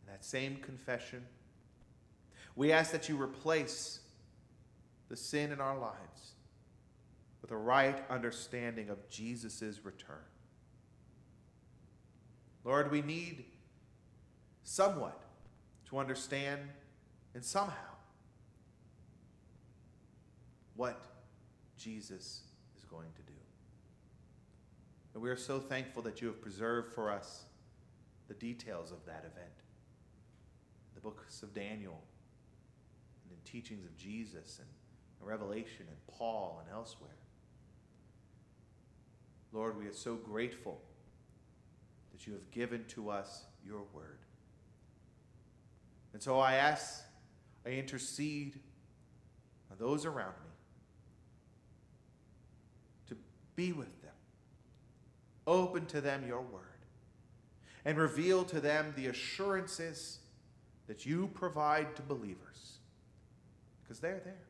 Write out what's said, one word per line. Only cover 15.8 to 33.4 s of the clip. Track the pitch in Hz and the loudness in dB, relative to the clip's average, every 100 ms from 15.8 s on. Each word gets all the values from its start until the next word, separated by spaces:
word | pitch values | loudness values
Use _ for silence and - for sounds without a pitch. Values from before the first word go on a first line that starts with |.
| - | -4
to | 135 | -2
understand | 135 131 - 139 139 143 143 - - - - - - | 0 -2 -2 0 0 -2 -6 -14 -20 -20 -20 -20 -14
and | 127 | -8
somehow | 123 196 202 139 - - - - - - - - - - - - - - - - - - - - - - - - - - - - - 107 | 0 2 2 -2 -10 -14 -20 -20 -20 -20 -20 -20 -20 -20 -20 -20 -20 -20 -20 -20 -20 -20 -20 -20 -20 -20 -20 -20 -20 -20 -20 -20 -14 -2
what | 123 117 - - - - - - - - | -2 -2 -14 -20 -20 -20 -20 -20 -20 -12
Jesus | 113 110 - 95 - - - - - - | -10 -8 -10 -12 -10 -12 -14 -20 -20 -20
is | - | -14
going | 82 80 - | -12 -12 -14
to | |
do. | - - - - - - - - - - - - - - - - - - - | -18 -20 -20 -20 -20 -20 -20 -20 -20 -20 -20 -20 -20 -20 -20 -20 -20 -20 -14
And | 113 | -4
we | 120 | 0
are | 127 | 0
so | - 135 | 0 -2
thankful | 135 131 131 123 | 2 -2 0 -4
that | 117 104 | -4 -2
you | 117 | -4
have | - | -4
preserved | 107 95 113 120 117 | -10 -2 2 2 0
for | - 107 | -2 0
us | 101 - - - - - - - - - - - | 0 -4 -14 -18 -20 -20 -20 -20 -20 -20 -20 -16
the | |
details | 104 117 120 113 90 82 | -8 -6 -6 -6 -6 -6
of | 87 78 | -10 -10
that | 80 80 | -12 -12
event. | 85 87 - - - - - - - - - - - - - - 98 | -14 -16 -18 -20 -20 -20 -20 -20 -20 -20 -20 -20 -20 -20 -20 -20 -12
The | |
books | 107 104 - - | -10 -10 -14 -14
of | 104 | -10
Daniel, | 101 101 107 95 80 - - - - - - - - - - - - | -6 -6 -6 -8 -12 -16 -20 -20 -20 -20 -20 -20 -20 -20 -20 -20 -20
and | 90 | -20
the | 85 | -18